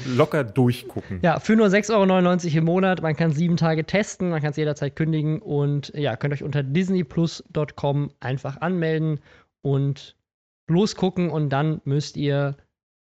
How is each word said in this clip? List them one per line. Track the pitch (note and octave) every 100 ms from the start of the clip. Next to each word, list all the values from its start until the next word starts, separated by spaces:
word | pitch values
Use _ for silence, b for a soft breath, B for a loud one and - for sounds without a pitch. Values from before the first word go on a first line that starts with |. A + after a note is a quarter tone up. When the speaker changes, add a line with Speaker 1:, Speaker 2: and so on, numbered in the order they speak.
| B2+ B2+
Speaker 1:
locker | D#3 D#3
durchgucken. | A#2+ C3 B2 B2 - - - F#2
Speaker 2:
Ja, | E3+ D3+
für | - A3
nur | G#3
sechs | G3+ G3+
Euro | A3 F#3+
neunundneunzig | F#3 F3+ F3+ F3 D#3+
im | E3
Monat. | F#3 F#3+ F3+
Man | D#3+ D3+
kann | E3
sieben | D3 E3+ E3+
Tage | E3 D#3+ D#3
testen, | F#3+ G#3+ - F3+
man | D#3
kann's | D3 C#3+
jederzeit | D3+ D3 C#3+ -
kündigen | D#3+ D#3 D3+ D#3
und | - C#3+ C#3+ C#3+ - D3+
ja, | C#3 A2
könnt | C#3+
euch | C#3+
unter | - D3
disneyplus | C3+ D#3 F#3+ F#3 - - E3 - -
dot | D3+ D3 -
com | C#3+ C#3+ C#3+ -
einfach | B2 C3+ C3+ C#3
anmelden | D#3+ F3+ D#3+ D#3 D#3 D3 b b b _
und | C#3 C#3 C#3 C3+ - _ _ _ _ _ -
losgucken | E3+ G#3+ - F#3 F3+ F3
und | D3+ D3
dann | C3+ D#3 D#3 C#3+
müsst | C#3+ D3 -
ihr | D3 C#3+ C#3+ C#3 _ _ _ _